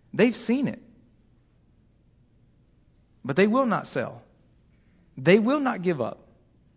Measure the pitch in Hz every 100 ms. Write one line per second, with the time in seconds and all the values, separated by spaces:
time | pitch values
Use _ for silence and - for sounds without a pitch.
0 | _ - 240 220 - 254 208 - - -
1 | - _ _ _ _ _ _ _ _ _
2 | _ _ _ _ _ _ _ _ _ _
3 | _ _ 123 143 208 247 254 180 - 147
4 | 113 - - _ _ _ _ _ _ _
5 | _ - 135 208 220 302 262 196 180 151
6 | 110 - - _ _ _ _